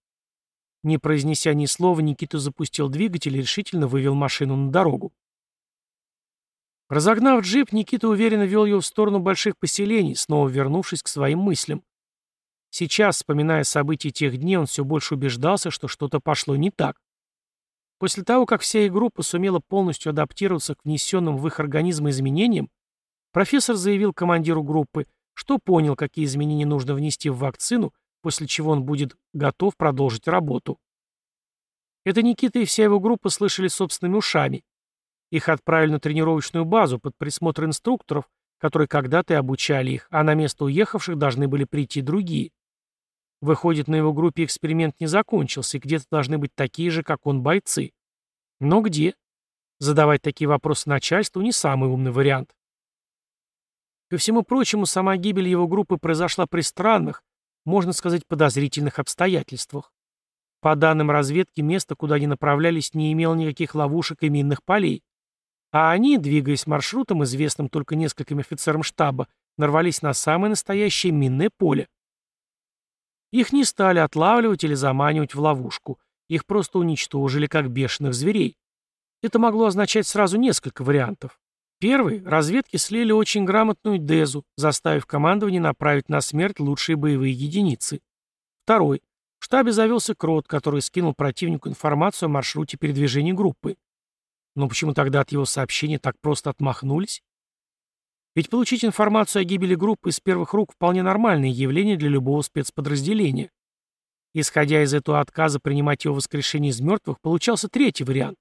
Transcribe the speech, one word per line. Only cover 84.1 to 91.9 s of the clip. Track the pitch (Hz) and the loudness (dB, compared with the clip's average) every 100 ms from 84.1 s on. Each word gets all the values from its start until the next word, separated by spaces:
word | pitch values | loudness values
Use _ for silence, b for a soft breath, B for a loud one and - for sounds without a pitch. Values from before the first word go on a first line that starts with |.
| 160 151 143 - - | 2 2 -2 -12 -2
заставив | 151 143 165 151 - | 0 0 0 -2 -2
командование | 147 151 202 208 185 | 0 2 2 0 0
направить | 165 135 147 143 - | 0 0 0 0 0
на | 147 | -4
смерть | - 147 190 202 | -2 -2 -2 -2
лучшие | 147 139 - 156 | -4 -2 -2 0
боевые | 151 139 135 | 0 0 0
единицы. | 127 143 185 196 123 - 143 - _ _ _ _ _ | -2 -4 0 0 0 -6 -10 -14 _ _ _ _ _
Второй. | - 220 151 139 - _ _ _ | 0 2 4 0 -6 _ _ _
В | - | -2
штабе | 254 240 | 2 2
завелся | 214 220 233 - | 4 2 2 -2
Крот, | - 160 156 - | -4 0 0 0
который | 151 151 143 | -4 -2 -2
скинул | - 185 170 139 | -2 -2 -2 0
противнику | 143 - 170 156 147 | -2 -2 -4 -4 -6
информацию | 135 156 | -4 -2